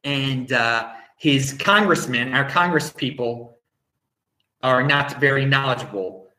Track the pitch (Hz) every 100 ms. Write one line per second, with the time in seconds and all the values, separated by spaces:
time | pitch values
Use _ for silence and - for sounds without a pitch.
0 | 143 139 135 131 127 123 117 117 - -
1 | - _ 156 139 135 - - 202 202 165
2 | - 123 127 131 135 170 175 156 143 -
3 | 127 - 120 120 117 _ _ _ _ _
4 | _ _ _ _ _ _ 131 127 143 143
5 | 139 - 143 139 135 135 135 120 - 101
6 | 92 - -